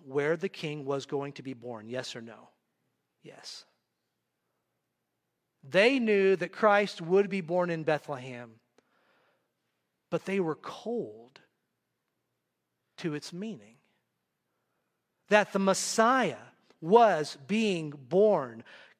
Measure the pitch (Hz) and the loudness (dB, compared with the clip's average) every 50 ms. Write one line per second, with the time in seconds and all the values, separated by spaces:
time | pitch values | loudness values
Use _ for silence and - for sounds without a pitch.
0 | - 131 131 143 143 151 170 160 190 190 - - 170 151 151 151 135 135 139 139 | -16 -4 -2 0 0 0 0 0 -2 -8 -8 -8 -8 -8 -8 -8 -6 -4 -4 -4
1 | 131 - 151 139 139 143 143 - 127 135 131 117 113 123 117 107 107 113 123 127 | -4 -4 -6 -6 -6 -6 -12 -12 -12 -12 -12 -12 -12 -12 -12 -12 -12 -8 -8 -8
2 | 127 - - 123 113 117 107 113 110 _ _ _ _ _ _ _ _ _ _ _ | -8 -8 -12 -14 -14 -16 -18 -20 -20 _ _ _ _ _ _ _ _ _ _ _
3 | _ _ _ _ _ - - - - - - - - _ _ _ _ _ _ _ | _ _ _ _ _ -20 -20 -20 -18 -18 -18 -18 -20 _ _ _ _ _ _ _
4 | _ _ _ _ _ _ _ _ _ _ _ _ _ _ _ _ _ _ _ _ | _ _ _ _ _ _ _ _ _ _ _ _ _ _ _ _ _ _ _ _
5 | _ _ _ _ _ _ _ _ _ _ _ _ - 135 135 185 214 254 277 254 | _ _ _ _ _ _ _ _ _ _ _ _ -16 0 2 4 4 6 4 2
6 | 233 214 208 196 190 190 190 160 175 165 - - 226 208 202 202 208 190 - - | 2 2 2 4 4 4 2 2 0 -8 -4 2 4 6 6 6 2 0 -4 -10
7 | 165 160 185 196 202 180 196 196 165 151 175 180 175 175 170 160 151 160 151 147 | -2 2 4 4 4 4 0 -6 -4 -2 0 0 0 0 -2 -4 0 -2 -2 -2
8 | - - 143 127 127 131 123 120 120 113 113 117 _ _ _ _ _ _ _ _ | -2 -8 -10 -10 -10 -12 -14 -14 -14 -18 -20 _ _ _ _ _ _ _ _ _
9 | _ _ _ _ _ _ _ _ _ _ _ _ _ _ _ _ _ _ _ _ | _ _ _ _ _ _ _ _ _ _ _ _ _ _ _ _ _ _ _ _
10 | _ - 175 160 - 190 196 202 175 156 147 - - - - - - 214 240 226 | _ -6 -6 -6 -4 -4 -2 -2 -2 -2 -4 -6 -10 -16 -14 -12 -10 -8 -6 -6
11 | 151 107 107 113 117 127 _ - _ _ _ _ _ _ _ _ _ _ _ _ | -8 -8 -12 -18 -20 -20 _ -20 _ _ _ _ _ _ _ _ _ _ _ _
12 | _ _ _ _ _ _ _ _ _ _ _ _ _ _ _ _ _ _ _ - | _ _ _ _ _ _ _ _ _ _ _ _ _ _ _ _ _ _ _ -8
13 | - 165 147 147 - - 170 175 208 226 190 113 101 107 117 _ _ _ _ _ | -6 -6 -6 -6 -10 -12 -12 -10 -10 -10 -12 -14 -16 -20 _ _ _ _ _ _
14 | _ _ _ _ _ _ _ _ _ _ _ _ _ _ _ _ _ _ _ _ | _ _ _ _ _ _ _ _ _ _ _ _ _ _ _ _ _ _ _ _
15 | _ _ _ _ _ - 202 214 196 - - 196 196 196 185 - - - - 226 | _ _ _ _ _ 2 4 4 4 4 0 0 2 2 2 2 0 -4 2 2
16 | 220 233 262 262 233 160 117 - - - _ _ _ _ _ - 156 165 208 233 | 4 4 4 2 0 -2 -4 -8 -14 -20 _ _ _ _ _ -10 0 4 6 8
17 | 233 208 175 156 147 - - 147 135 131 202 226 226 208 185 165 156 147 147 147 | 8 8 4 2 -2 -6 -8 -16 -8 -4 -2 -2 0 0 -2 -4 -6 -8 -12 -14
18 | 131 120 170 190 214 214 196 156 135 120 113 117 - - - - - - _ | -10 -2 2 4 4 6 4 2 0 -4 -10 -14 -18 -20 -20 -20 -20 -20 _